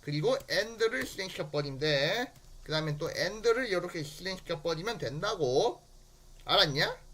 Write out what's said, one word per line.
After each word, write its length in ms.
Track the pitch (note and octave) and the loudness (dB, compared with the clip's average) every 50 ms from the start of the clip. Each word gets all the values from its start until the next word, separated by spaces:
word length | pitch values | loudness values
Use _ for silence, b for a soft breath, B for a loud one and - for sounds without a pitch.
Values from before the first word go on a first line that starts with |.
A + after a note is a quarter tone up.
| - | -6
그리고 340 | - D3 D3+ D3+ G#3+ C4 - - - | -4 -4 0 2 2 2 2 0 -2
AND를 560 | D3+ E3 - A#3 A#3 A3 A3+ A3+ A#3 C4 C4 | 0 0 0 -2 0 0 0 0 2 0 -4
실행시켜버리면 720 | - - - F#3+ F#3+ - - E3+ D3+ - D3 D3 C#3+ C3+ C3 | -4 -6 -8 -8 -8 -6 -8 -8 -4 -2 -2 -2 -2 -4 -2
돼. 540 | D3 D#3 D3+ C#3 C#3 D#3 G3 A#3 B3 - - - - - - - - | 0 2 2 4 2 2 2 0 -2 -4 -8 -18 -20 -20 -20 -16 -8
그 80 | - D3+ | -4 -2
다음에 260 | D#3 D#3 D#3 D3 D3 | -2 0 -2 -2 -2
또 120 | E3 D3+ | -4 -4
AND를 600 | - - D3 F3 G3+ A3 G#3 A#3 A3+ A#3+ C4 A#3 F#3+ | -2 0 -2 -2 -2 0 2 2 4 4 2 0 0
요렇게 300 | F3+ F3 F3 F3+ F3 D3+ | 0 -2 -2 -6 -6 -6
실행시켜버리면 960 | D3+ - - F3 F#3 F#3 F#3 - - E3+ D3+ - E3+ E3 D#3 F3 A3 A#3 F3 | -6 -8 -10 -8 -8 -8 -8 -4 -6 -6 -2 -2 -2 -2 -2 -4 -6 -4 -4
된다고. 840 | C#3+ A#2 B2+ D3+ F3+ G#3 A3+ F#3+ D#3 B2 B2+ C#3+ F#3+ A#3+ F4 - - - - - - - - - - - - - - | -4 -4 -4 -2 -2 -2 0 0 2 4 6 6 4 4 2 -2 -12 -20 -20 -20 -20 -20 -20 -20 -20 -20 -20 -18 -2
알았냐? 520 | - D#3 G3 F#3+ D#3 - C#3+ F3+ A4 B4+ - - - | 4 6 6 6 6 4 2 2 2 0 -6 -10 -20